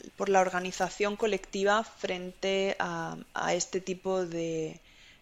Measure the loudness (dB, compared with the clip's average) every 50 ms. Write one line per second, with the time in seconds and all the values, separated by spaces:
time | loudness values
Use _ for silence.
0 | -16 -16 -6 -4 0 4 6 6 6 4 2 -2 -2 -2 -2 -2 -2 -2 0 0
1 | 0 0 0 0 0 0 0 0 -4 -4 -4 0 4 4 4 4 2 -2 -8 -8
2 | -6 -4 -4 -4 -6 -10 -8 -4 0 0 2 2 2 2 0 0 -2 -2 -2 -4
3 | -4 -6 -6 -8 -12 -10 -6 -4 0 0 0 0 -2 -2 -4 -4 -2 -4 -6 -4
4 | -2 -2 0 0 0 -2 -2 -4 -2 -2 -2 -2 -4 -4 -6 -12 _ -20 -20 -20
5 | -20 -20 -20 -20